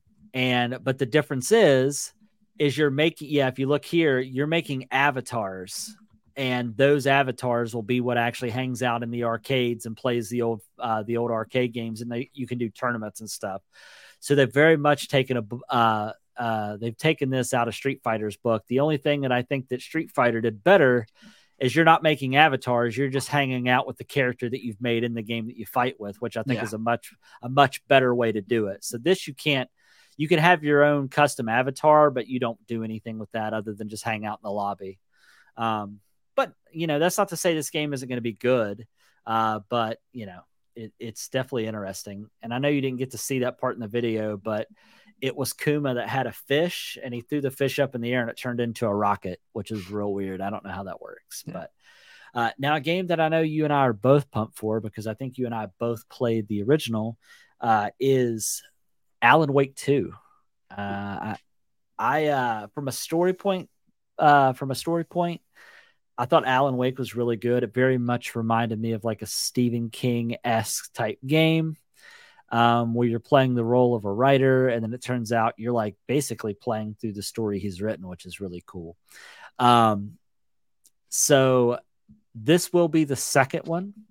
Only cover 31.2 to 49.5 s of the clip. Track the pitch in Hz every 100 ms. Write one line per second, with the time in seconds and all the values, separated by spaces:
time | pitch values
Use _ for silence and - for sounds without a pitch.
31.2 | 147 - 113 117 131 135 156 151 147 127
32.2 | 117 127 120 117 - 113 110 110 113 110
33.2 | 107 113 107 110 107 104 107 107 120 107
34.2 | 107 104 107 104 101 98 95 95 _ _
35.2 | _ _ _ - 113 107 101 104 _ _
36.2 | _ - 262 - _ 160 165 147 170 -
37.2 | 202 165 185 160 139 165 151 139 127 123
38.2 | 117 104 123 127 107 101 110 _ _ _
39.2 | 117 113 110 107 104 120 113 117 _ 123
40.2 | 101 90 - _ _ 120 110 - 117 -
41.2 | - 131 127 127 110 110 95 95 - 98
42.2 | 107 _ 117 123 143 143 131 127 131 120
43.2 | - 135 123 - 131 107 110 120 117 110
44.2 | 107 101 107 107 - _ _ _ _ _
45.2 | 135 143 127 - 151 147 143 123 104 131
46.2 | 120 - - 143 175 - - - 131 120
47.2 | - 147 135 - 135 139 131 123 117 127
48.2 | 117 - 127 120 120 110 113 101 104 101
49.2 | 95 90 _